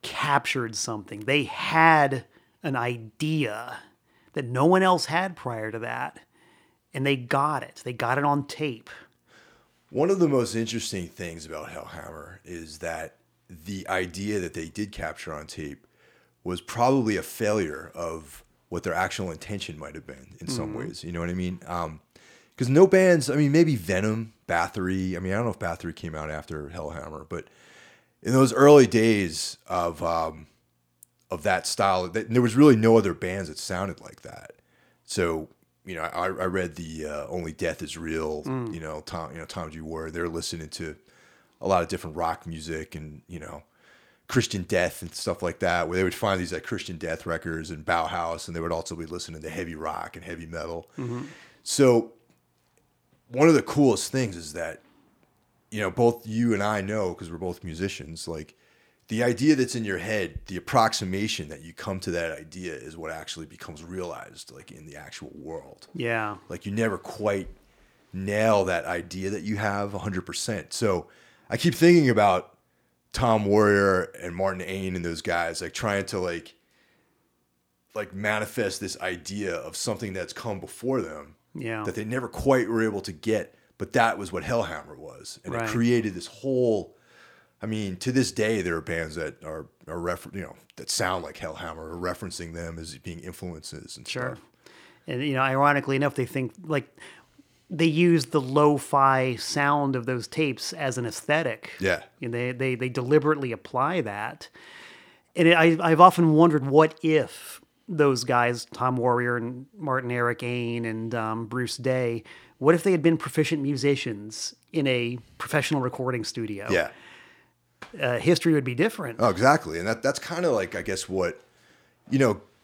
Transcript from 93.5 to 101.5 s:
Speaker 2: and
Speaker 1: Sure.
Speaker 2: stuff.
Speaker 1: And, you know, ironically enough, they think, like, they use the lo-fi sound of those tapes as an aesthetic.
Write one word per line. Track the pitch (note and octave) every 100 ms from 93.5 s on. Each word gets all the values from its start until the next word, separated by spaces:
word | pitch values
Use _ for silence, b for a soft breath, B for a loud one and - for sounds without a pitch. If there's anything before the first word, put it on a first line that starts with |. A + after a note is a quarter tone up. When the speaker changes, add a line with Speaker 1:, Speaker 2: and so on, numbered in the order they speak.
| D#2+ - - - -
Speaker 2:
and | B1+
Speaker 1:
Sure. | B2+ B2+ B2+
Speaker 2:
stuff. | _ b b b b b -
Speaker 1:
And, | B2+
you | D3
know, | C3
ironically | C3+ C3 C#3+ C#3+ C#3 C3+
enough, | C#3+ C3+
they | B2
think, | C3+ B2 -
like, | E3 D3 - _ B B B _ _ _ _
they | D#3+ E3
use | D#3 F3 E3 C3
the | D3+
lo-fi | B2+ C#3 D3 C#3+ - C#3 C3+ C3 C3 A2+
sound | - D3 C#3+ D3 C#3 C3
of | A#2
those | B2 G#2+
tapes | - D3+ A#2 -
as | E3 C#3 A#2+
an | A#2+
aesthetic. | - - D3 D3